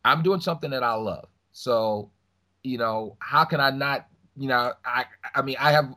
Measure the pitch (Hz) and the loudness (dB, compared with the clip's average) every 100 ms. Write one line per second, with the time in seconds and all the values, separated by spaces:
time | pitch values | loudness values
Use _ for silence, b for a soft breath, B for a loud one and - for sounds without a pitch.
0 | 120 151 165 190 175 160 147 131 120 113 | 2 2 2 0 0 -4 -4 -2 0 0
1 | 110 87 - _ _ - 127 117 110 104 | -2 -6 -12 _ _ -8 0 2 2 -2
2 | 101 _ _ _ _ _ 131 123 117 110 | -6 _ _ _ _ _ -8 -2 -2 -2
3 | 110 - - 147 160 156 135 135 139 139 | -6 -10 0 2 2 2 2 0 -2 -4
4 | - _ _ - 135 123 123 - 127 123 | -6 _ _ -10 0 0 0 -4 -4 -4
5 | 127 - - 135 135 127 147 151 139 | -4 -10 -4 -2 -2 0 4 4 2